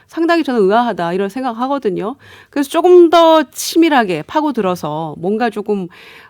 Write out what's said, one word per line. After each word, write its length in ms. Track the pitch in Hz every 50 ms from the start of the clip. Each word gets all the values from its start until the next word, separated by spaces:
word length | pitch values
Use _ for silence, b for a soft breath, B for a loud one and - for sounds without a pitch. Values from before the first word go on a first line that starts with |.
| b
상당히 360 | b - 320 339 330 339 330
저는 200 | 302 285 247 233
의아하다 500 | 196 185 208 233 240 240 196 175 170 170
이런 160 | 175 190 202 196
생각하거든요. 880 | 196 254 262 254 226 220 254 262 285 277 - 208 180 170 180 220 277 B B B B B B B
그래서 200 | - 285 285 -
조금 400 | - 330 311 359 359 359 339 320
더 340 | 349 339 330 320 320 311 302 -
치밀하게 720 | - - - - - 330 330 320 294 254 226 180 175 151
파고들어서 920 | 156 - - 311 302 302 247 226 196 185 180 175 - 151 151 156 165 156 147 165
뭔가 320 | 165 190 214 220 247 233
조금, 360 | 214 214 202 214 208 196 180 170 B B B B B B B